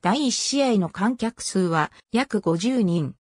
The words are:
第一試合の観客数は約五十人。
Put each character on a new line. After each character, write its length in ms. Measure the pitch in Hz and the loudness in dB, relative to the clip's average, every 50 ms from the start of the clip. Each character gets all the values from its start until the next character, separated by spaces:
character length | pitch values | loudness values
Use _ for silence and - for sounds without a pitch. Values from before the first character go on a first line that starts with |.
| - | 2
第 240 | 175 208 285 294 | 2 2 2 2
一 40 | 254 | 0
試 320 | - - - - 254 277 277 | 0 -2 -4 -2 0 0 2
合 140 | 254 233 | 2 2
の 120 | 202 175 160 | 2 0 0
観 280 | - - 190 233 254 | -2 -2 -2 -2 0
客 240 | - 226 226 - - | -2 -4 -6 -6 -8
数 200 | - - - 196 | -12 -4 -2 0
は 300 | 185 175 165 160 151 - - - _ _ | 0 2 2 0 0 -2 -6 -18 _ _
約 300 | - 233 277 _ - 208 | -2 -2 -2 _ -4 -2
五 160 | - 170 165 | 0 0 -2
十 260 | 170 185 247 262 247 214 | 0 0 0 2 2 2
人。 320 | 175 170 170 147 131 - _ _ | 2 2 0 -2 -4 -8 _ _